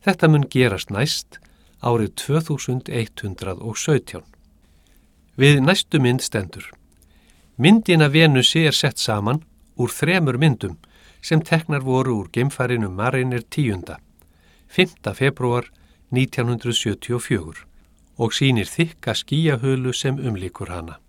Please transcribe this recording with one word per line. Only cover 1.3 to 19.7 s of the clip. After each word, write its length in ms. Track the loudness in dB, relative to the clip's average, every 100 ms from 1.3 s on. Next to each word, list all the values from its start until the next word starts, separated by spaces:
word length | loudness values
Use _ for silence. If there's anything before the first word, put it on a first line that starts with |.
| -20 _ _ _ _
árið 320 | -2 0 0 -4
tvö 200 | -4 -2 -2
þúsund 420 | -6 -4 -6 -6
eitt 320 | -6 -6 -8
hundrað 400 | -10 -8 -8 -8
og 160 | -8 -8
sautján." 480 | 0 0 -2 -16 -16 _ _ _ _ _ _ _ _ _ _ 2
Við 240 | 6 6
næstu 380 | 4 2 0 2
mynd 220 | 2 2
stendur: 500 | -2 -6 -6 -12 -20 -20 _ _ _ _ _ _ _ 0
"Myndin 440 | 6 6 6 4
af 120 | 4
Venusi 520 | 6 6 6 2 2 2
er 60 |
sett 280 | 2 -2 -2
saman 440 | -2 -2 0 -2 -4 _ _ -6
úr 120 | -4
þremur 480 | -2 -2 0 0 2
myndum 400 | 2 2 -4 -10 _ _ -20 _
sem 200 | 0 0
teknar 400 | 2 -2 0 -4
voru 400 | 0 0 2 -2
úr 80 | -2
geimfarinu 560 | -2 -2 0 -2 0 -2
Mariner 520 | -2 -2 0 -2 -4
tíunda, 560 | -6 -2 -2 -2 -6 -16 _ _ _ _ _ _ _
fimmta 460 | 0 0 0 -10
febrúar 520 | -2 -2 0 -2 -2 -4 _ _ _ _
nítján 380 | -2 -2 -2 -2
hundrað 260 | -2 -2 -2
sjötíu 400 | -2 -4 -4 -6
og 60 |
fjögur, 440 | -2 -4 -4 -16 -20 -20 _ _ _ _
og 160 | -4
sýnir 320 | 0 2 2 -2
þykka 480 | -2 -4 -2 -6
skýjahulu 800 | -6 -4 -2 0 0 0